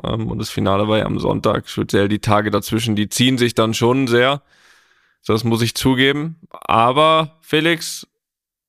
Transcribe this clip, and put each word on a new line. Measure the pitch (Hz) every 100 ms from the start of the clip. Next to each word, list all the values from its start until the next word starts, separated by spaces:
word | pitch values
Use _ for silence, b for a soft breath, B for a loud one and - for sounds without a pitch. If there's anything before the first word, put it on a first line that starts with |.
ähm, | 120 113 113
und | 113
das | 110
Finale | - 101 98 107
war | 107
ja | 104
am | 104
Sonntag. | - 107 113 - -
Speziell | - 107 104 101
die | 104
Tage | - 104 107
dazwischen, | 101 - 110 117 104
die | 104
ziehen | - 127 127
sich | 120
dann | - 110
schon | 107 120 131 127
sehr. | 120 127 143 b b b b b b b b -
Das | 110
muss | 117 113
ich | 117
zugeben. | - 131 127 135 147 160 160 -
Aber | - - 113 120 135 156 160 156 -
Felix, | - 156 160 165 - - - _ _ _ _ _